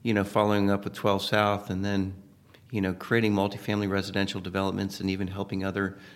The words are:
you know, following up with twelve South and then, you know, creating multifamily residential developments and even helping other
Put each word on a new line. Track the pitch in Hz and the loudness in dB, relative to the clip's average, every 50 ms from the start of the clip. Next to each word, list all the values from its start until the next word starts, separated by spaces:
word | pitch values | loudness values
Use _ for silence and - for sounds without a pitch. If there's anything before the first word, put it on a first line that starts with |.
| - | -2
you | 117 107 | 0 2
know, | 101 98 | 2 2
following | 98 - 110 104 104 104 104 98 98 | 2 2 4 4 4 4 4 4 4
up | 101 98 98 | 2 2 0
with | - - | -4 -6
twelve | - - 107 98 98 101 | 0 2 2 2 2 2
South | - - 107 104 104 101 98 - - | 2 2 4 4 4 2 0 -2 -4
and | 95 92 98 | -4 -2 -2
then, | 101 101 98 95 95 95 - - - - - _ - - - - - | 0 0 0 0 -2 -4 -8 -14 -20 -20 -20 _ -20 -20 -20 -14 -6
you | - 107 | -2 0
know, | 95 92 90 | 0 0 -2
creating | 92 - - 117 117 113 107 101 | -4 -2 0 2 4 4 4 4
multifamily | 98 98 101 101 117 - - 107 104 101 98 | 2 2 0 -2 -4 -4 -2 -2 0 0 0
residential | 98 98 92 98 95 101 98 98 - 98 | 0 -2 -2 -2 -2 -2 -2 -2 -2 -6
developments | 87 92 87 98 98 95 95 98 98 92 - - | -6 -4 -2 -2 0 0 0 -2 -4 -4 -4 -4
and | 92 95 | -2 -2
even | 95 95 98 92 | -2 -2 -2 -4
helping | 95 98 98 - 98 95 95 | -4 -6 -6 -6 -4 -4 -4
other | 98 92 101 98 95 98 - - - - | -2 -2 -2 -4 -4 -6 -8 -16 -20 -20